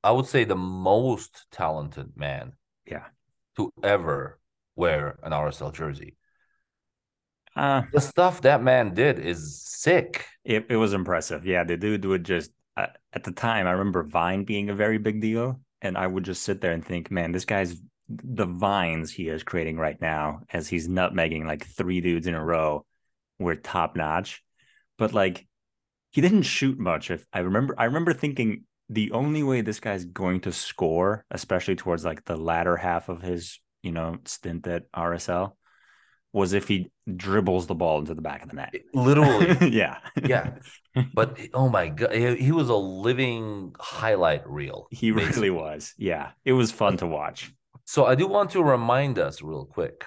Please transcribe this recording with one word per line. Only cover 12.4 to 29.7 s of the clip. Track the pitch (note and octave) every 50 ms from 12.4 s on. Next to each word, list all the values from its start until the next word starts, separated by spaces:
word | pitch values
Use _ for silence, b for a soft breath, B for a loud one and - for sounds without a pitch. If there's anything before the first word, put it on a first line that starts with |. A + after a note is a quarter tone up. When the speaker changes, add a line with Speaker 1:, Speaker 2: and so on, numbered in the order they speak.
| D#2 - _ _ _ _ _
Speaker 2:
uh, | - G1+ - - - _ _
at | - - -
the | -
time, | F2 - - A#2 A2+ G#2+ F#2
I | F2+
remember | F2+ F#2 G2 G2+ F2 F2+ D#2+
Vine | D2+ D#2 E2+ E2 F2 F#2+ G2 G2+
being | F#2 A2 G#2 G2+ G2+
a | G2+
very | G2 G#2 G#2+ A2 G#2+
big | G#2 A2 G#2+ G#2+
deal, | G#2+ A2 A2 A#2 A#2 C3 C3 C3 _ _ _ _
and | - G2 F#2 F#2+
I | F#2
would | F#2 F#2 F#2+ F#2
just | F#2 F2+ -
sit | - - G2 F#2+
there | - F2+
and | E2+ E2 D#2+
think, | - F#2 F2 D#2+ -
"Man, | G2 F2+ E2+ E2
this | E2+ F2+ -
guy's, | - A2 G2 F#2+ F2 F2 F2 - - _ _ _ -
the | A2+ A2+ - C3 B2 G2+ G#2
vines | F2 F2 F2+ G#2 G2 G2+ G2 F2+ E2 D#2+ D#2+ D#2+ D2+
he | - - F2 D#2+
is | D#2 D#2
creating | - - - F2 D#2+ D#2+ D#2
right | D#2+ D#2+ D2+ D2 -
now | E2 D#2+ D#2 D2+ D2+ D2+ D2 D2+ - _
as | - F2 D#2 -
he's | F#2 E2+ D#2+ E2+
nutmegging, | F#2 F#2 F#2 F2 - F2 E2 D#2+ D#2+ D#2+ D#2
like, | D#2+ D#2 D2+ -
three | - - - F2+ F2+ F#2 F2+
dudes | E2+ F2+ E2+ E2 E2 F2+
in | E2+
a | D#2+ D#2
row | E2 E2+ D#2+ D#2+ D#2 D2+ D2 - _ _ _ _ _ _ _ _ _ _ _
were | F#2+ F2 D#2+
top | D2+ - - - F#2 E2 D#2+ -
notch." | E2+ D#2 D#2 D2+ F2 F#2+ - - - _ _ _ _ _ _ _ _ _ _ _
But, | - A2+ G#2+
like, | - G#2+ G2 F#2+ F2+ - _ _ _ _ _ _ _ _ _ _ _ _ _ _
he | - D3
didn't | C#3 F3+ G#3+ G#3
shoot | D3 - - - - - - -
much. | F#2 F2+ E2 D#2+ - -
If | F2 E2 - _
I | - G2
remember, | F2+ F#2 F#2+ A2 C3 C#3 -
I | - A#2
remember | A#2 C3+ D#3+ E3+ E3+
thinking | D#3+ - - D3 C#3 C3 A#2+ A2 G2+ - - _ _ _ _ _
the | A2 A2 G#2+ G#2+
only | - A#2 C3+ D3 D3+ D#3
way | D3 C3+ C3 B2
this | G#2+ G#2+